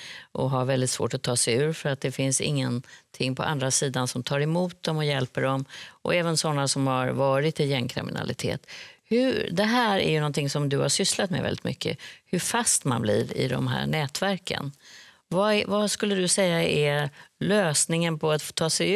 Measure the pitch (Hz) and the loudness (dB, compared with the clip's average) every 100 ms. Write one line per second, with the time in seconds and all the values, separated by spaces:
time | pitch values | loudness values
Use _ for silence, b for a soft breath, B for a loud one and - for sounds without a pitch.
0 | B B B - 131 135 127 131 127 - | B B B -4 -2 0 2 2 0 0
1 | 117 131 - 120 - 117 151 160 151 131 | -2 -2 -2 0 2 2 2 0 -2 -2
2 | 139 127 135 131 - 143 127 123 - - | -2 -2 0 0 0 0 0 -2 -6 -16
3 | _ - 131 131 143 147 131 - 147 127 | _ -4 -2 0 -2 0 0 0 0 0
4 | 127 127 120 143 151 170 180 - - 156 | -2 -4 -2 0 0 0 -2 -4 -4 0
5 | 151 139 127 - 131 135 135 B B B | 0 0 -2 0 0 0 -2 B B B
6 | - 175 170 156 165 143 139 139 135 127 | 0 2 2 0 0 0 0 0 2 2
7 | 127 127 135 135 156 - 143 139 127 - | 0 2 2 2 2 0 0 0 -2 -4
8 | - - - 123 - - B B B B | -6 -4 -4 -4 -4 -4 B B B B
9 | _ 226 262 - - 175 214 247 226 196 | _ 2 2 0 -2 0 2 2 2 2
10 | 156 156 151 143 143 147 143 139 139 - | 2 2 0 0 -2 0 0 0 2 2
11 | 196 - 190 180 - - - - - - | 0 0 0 -2 -2 -4 -4 -4 -6 -6
12 | B B _ 180 - 233 240 - 151 123 | B B _ -4 0 0 0 0 0 0
13 | 113 104 120 - 131 135 127 131 143 156 | 2 2 0 -2 -2 0 0 -2 0 -2
14 | 139 - 190 185 - - 139 B B B | -2 -2 -2 -2 -4 -6 -6 B B B
15 | B B _ 175 208 208 - 202 208 - | B B _ 0 2 2 2 0 0 0
16 | 214 196 180 - 185 165 165 151 147 147 | 0 0 2 2 2 2 2 2 2 2
17 | 143 B B _ 165 208 175 143 - 165 | -2 B B _ 0 2 2 2 2 2
18 | 170 156 156 151 - - 160 - 170 | 0 0 0 0 -2 -2 0 2 2